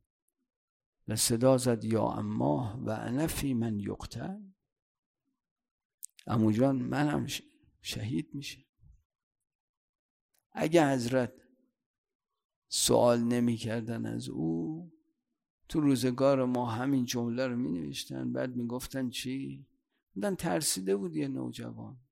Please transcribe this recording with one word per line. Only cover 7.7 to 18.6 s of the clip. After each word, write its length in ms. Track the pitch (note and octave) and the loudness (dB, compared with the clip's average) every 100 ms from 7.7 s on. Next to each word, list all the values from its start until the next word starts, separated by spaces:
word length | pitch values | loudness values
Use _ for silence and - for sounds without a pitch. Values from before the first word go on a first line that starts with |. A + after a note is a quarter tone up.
| _ | _
شهید 480 | - A#2+ G#2+ D3+ D3+ | -10 -6 -4 -4 -4
می‌شه.» 320 | C#3+ C#3+ - _ _ - - _ _ _ _ _ _ _ _ _ _ _ _ _ _ _ | -8 -10 -14 _ _ -20 -20 _ _ _ _ _ _ _ _ _ _ _ _ _ _ _
اگه 400 | - D#3 E3+ D3 | -4 4 6 6
حضرت 420 | C3+ A#2+ C3 A#2+ - _ _ _ _ _ _ _ _ _ _ _ _ _ | 4 2 2 0 -4 _ _ _ _ _ _ _ _ _ _ _ _ _
سوال 520 | - - A#2+ A#2+ A#2+ | -2 4 6 6 6
نمی‌کردن 840 | A#2 A#2+ A#2+ A2+ A2+ A2+ A2+ A#2 A2+ | 4 2 2 0 -2 -4 -4 -6 -4
از 240 | A#2 A#2+ | -6 -6
او، 600 | - - - D#3+ D#3+ F3 _ _ _ _ _ _ _ _ | -4 -2 -2 -4 -6 -12 _ _ _ _ _ _ _ _
تو 100 | D#3+ | 2
روزگار 640 | D3 C3 B2+ B2 C3+ C#3 B2+ | 4 4 2 4 4 4 4
ما 260 | B2 A#2+ | 2 0
همین 340 | A2+ C3 C#3 A#2+ | -2 2 2 2
جمله 420 | B2 A#2+ A#2 C3 | 0 0 0 -2
رو 80 | A#2+ | -2
می‌نوشتن، 800 | C3+ F3 D3+ C3+ - C3+ B2+ | -2 -4 -6 -8 -8 -6 -4
بعد 220 | B2 C3 | -2 -4
می‌گفتن 540 | B2 | -4